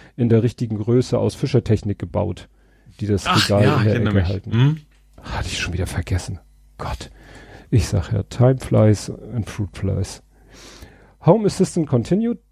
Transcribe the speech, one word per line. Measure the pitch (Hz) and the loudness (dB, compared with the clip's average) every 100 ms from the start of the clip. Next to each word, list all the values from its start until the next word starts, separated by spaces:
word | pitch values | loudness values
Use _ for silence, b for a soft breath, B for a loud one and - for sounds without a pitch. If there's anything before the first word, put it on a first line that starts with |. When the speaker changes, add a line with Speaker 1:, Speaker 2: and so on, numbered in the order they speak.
| B B | B B
Speaker 1:
in | 120 | 2
der | 113 | 4
richtigen | 113 - 120 107 | 2 -2 -6 -4
Größe | 107 123 123 113 | 0 2 2 0
aus | 107 | -2
Fischertechnik | - 139 120 - 107 107 98 | -2 0 0 2 0 -2 -6
gebaut, | 90 98 95 98 - b b b b - | -6 -4 -4 -6 -14 b b b b -8
die | 104 | -2
das | 101 - | 0 2
Speaker 2:
Ach, | 180 - | 0 2
Speaker 1:
Regal | 101 | 4
Speaker 2:
ja, | 104 101 | 4 4
Speaker 1:
in | |
der | 107 | 2
Speaker 2:
ich | |
erinnere | 117 107 | 2 2
Speaker 1:
Ecke | 98 | 2
Speaker 2:
mich. | 87 | 0
Speaker 1:
halten. | 98 - | -2 -2
Speaker 2:
Hm? | 113 135 156 - _ _ - | 2 2 0 -8 _ _ -20
Speaker 1:
Hatte | - - - | -10 -8 -6
ich | - | -6
schon | - | -6
wieder | 87 87 | -4 -6
vergessen. | - - 92 - 92 _ _ _ - | -6 -4 -4 -6 -12 _ _ _ -12
Gott. | - - - B B B B B B | -10 -10 -12 B B B B B B
Ich | 113 - | 0 2
sag | 101 80 | 0 -2
ja, | 107 | -4
time | - - 123 131 | -4 2 4 2
flies | - 113 107 104 - 120 - | 2 4 4 4 -2 -12 -10
and | 117 95 | -8 -6
fruit | - 101 - | -6 -8 -6
flies. | 95 95 95 - _ B B B B B B B B B | -4 -2 -6 -10 _ B B B B B B B B B
Home | - 214 202 | 4 4 4
Assistant | - 185 - 151 | 0 0 0 0
continued, | 123 110 185 233 233 _ | 0 0 0 0 -4 _